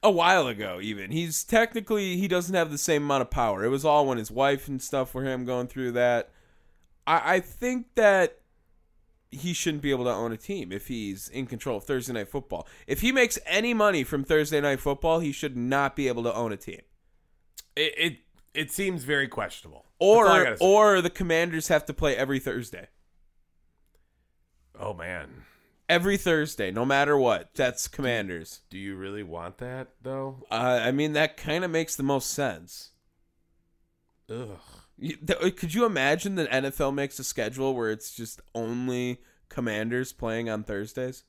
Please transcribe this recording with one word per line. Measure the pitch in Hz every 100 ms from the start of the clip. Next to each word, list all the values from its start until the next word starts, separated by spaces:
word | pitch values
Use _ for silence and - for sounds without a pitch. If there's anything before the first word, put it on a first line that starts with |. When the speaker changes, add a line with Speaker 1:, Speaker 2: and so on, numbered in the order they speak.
Speaker 1:
a | 208
while | 180 170 185 131
ago, | 104 104 90
even. | 104 104 95
He's | 156 170 156
technically, | - 226 226 233 202 214 190 175
he | 196
doesn't | 180 170
have | 185 160
the | 147
same | - 151
amount | 147 139
of | 123
power. | 131 117 95
It | 113
was | 135
all | 151 147 139
when | 123
his | 110
wife | 113 135 139 143
and | 135
stuff | - 139 127
were | 127
him | 135 127
going | 123 127 123
through | 127 127
that. | 120 123 120 - _ _ _ _ _ _ _ -
I, | 160 156
I | 190
think | 180 - 247 254 240 -
that | 214 190 170 - _ _ _ _ _ _ _ _ _
he | 143 170
shouldn't | 170 170 151
be | 143
able | 135
to | 123
own | 104 117
a | 110
team | - 196 92
if | 196 -
he's | 123 101 98 -
in | 131 127
control | 117 139 107
of |
Thursday | - 135 120
Night | 117 98
Football. | 143 - 87 - - -
If | 143
he | 220
makes | 262 240 -
any | - 180 233
money | 226 208 175
from | 127 147
Thursday | 135 156 143 147
Night | 143 135
Football, | 147 139 165 165
he | 165
should | 135 151 123
not | 120 139 139 139
be | 135
able | 117
to | 117
own | 110 117
a | 101
team. | - 90 _ _ _ _ _ _ _ - -
Speaker 2:
It, | - 156 -
it, | 165 131 _ _ _
it | 143 151
seems | - 196 175
very | 127 147 135
questionable. | - 98 - 85 76 _ _
Speaker 1:
Or, | 185 220
Speaker 2:
That's | 208
all | 165
I |
gotta | 127 117
say. |
Speaker 1:
or | 180 202 214 196
the | 170
Commanders | - 180 165 175 160 -
have | 160 151
to |
play | 143 151 117
every | 135 135
Thursday. | 127 113 113 90 98 _ _ _ _ _ _ _ _ _ _ _ _ _ _ _ _ _ _ -
Speaker 2:
Oh, | 104
man. | 90 85 90 67 64 - _ _ _ -
Speaker 1:
Every | 175 185 202
Thursday, | 185 160 151 - 98
no | 98
matter | 127 139 143 143
what. | 123 98 85
That's | - 123 - -
Commanders. | - 131 117 98 87 82 - _
Speaker 2:
Do | 95
you | 98 95
really | 95 101
want | 95 85 85 95
that, | 123 127 127 _
though? | 120 135 135 131 -
Speaker 1:
Uh, | 110 123 123
I | 117
mean, | 135 151
that | 151 151 -
kinda | - 160 180
makes | 160 160 -
the |
most | 135 139 -
sense. | - 139 85 87 - - _ _ _ _ _ _ _ _ _ _ _ _ _ _
Speaker 2:
Ugh. | 113 120 95 - - _ _
Speaker 1:
You, | 147 156
th-, | 156 170
uh, | 180 -
could | 170
you | 180
imagine | 240 170 135 156 196 190
that | 143
N | 131
F | 139 -
L | 139
makes | 139 139 -
a |
schedule | 131 - 110 127 135
where | 127 113
it's | 107 -
just | - 113 - -
only | 117 113 120 127 123 123 123 _ _ _
Commanders | - 120 107 113 123 127
playing | - 117 113 117
on | 107
Thursdays? | 107 101 107 - 127 127